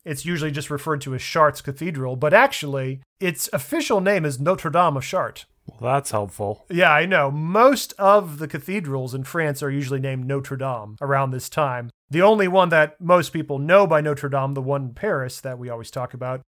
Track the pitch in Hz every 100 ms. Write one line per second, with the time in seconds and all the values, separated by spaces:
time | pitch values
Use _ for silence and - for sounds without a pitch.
0 | 170 135 165 170 156 143 143 143 160 147
1 | 139 131 - 165 151 143 - 135 165 143
2 | 131 127 151 196 277 - 147 135 131 135
3 | _ - 185 - - 190 - 330 - 214
4 | 185 202 156 127 147 185 160 156 175 139
5 | 131 185 123 - - _ - - 117 139
6 | - 110 101 - 104 107 - 175 175 151
7 | 175 180 139 147 160 202 254 262 - -
8 | 196 208 180 147 156 156 160 202 151 135
9 | 127 131 131 170 156 139 143 139 135 139
10 | 135 131 127 139 139 135 135 120 107 107
11 | 143 139 135 127 - - 143 123 120 -
12 | - 151 196 214 185 190 180 160 151 -
13 | 170 180 156 165 147 139 147 190 196 156
14 | 151 143 143 135 135 139 135 139 131 117
15 | 208 156 127 - 135 123 123 117 113 135
16 | 123 127 127 131